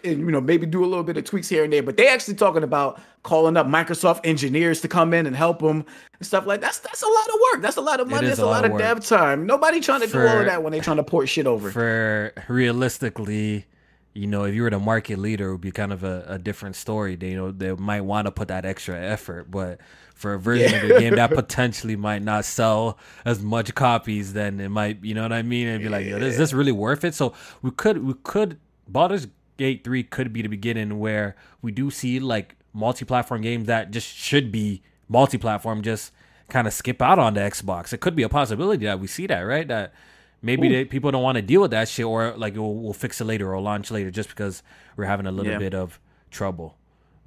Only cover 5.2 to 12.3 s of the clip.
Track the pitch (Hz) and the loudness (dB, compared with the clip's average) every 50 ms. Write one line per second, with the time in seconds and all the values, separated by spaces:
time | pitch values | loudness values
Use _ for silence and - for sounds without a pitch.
5.2 | 160 139 127 139 160 170 170 170 156 160 151 156 147 - - - - - _ - | 2 0 0 2 2 2 2 2 2 2 2 0 -4 -8 -16 -20 -20 -20 _ -14
6.2 | 180 - 202 190 - 196 202 233 - 392 - - - - 466 - - 427 453 440 | -6 0 0 0 0 0 -4 -2 -2 -4 -6 -6 -12 -12 -8 -2 0 4 4 4
7.2 | 440 466 440 427 480 508 466 254 190 214 - - 269 311 294 254 254 254 269 285 | 2 2 2 4 4 4 4 2 0 -2 -2 0 0 0 0 0 0 -2 0 0
8.2 | 247 254 - - - 214 220 214 220 214 214 208 214 226 233 226 208 - 226 190 | 2 2 2 2 2 2 2 4 2 2 2 2 2 0 0 0 2 4 4 6
9.2 | 160 143 139 143 170 208 269 285 311 320 330 339 - - 269 269 - - - - | 6 4 2 0 2 2 2 4 4 4 4 2 2 2 0 2 0 0 2 4
10.2 | 240 226 226 214 202 196 180 170 160 156 156 156 - 170 151 151 143 - 180 165 | 6 6 6 6 4 2 0 0 -2 -2 -4 -2 -2 0 0 0 0 2 2 0
11.2 | 135 131 - 160 139 131 117 107 101 98 101 117 117 117 113 113 113 110 107 107 | 0 2 0 0 2 2 2 0 -2 -4 -2 0 0 2 2 2 2 0 0 0
12.2 | 104 110 | -2 -4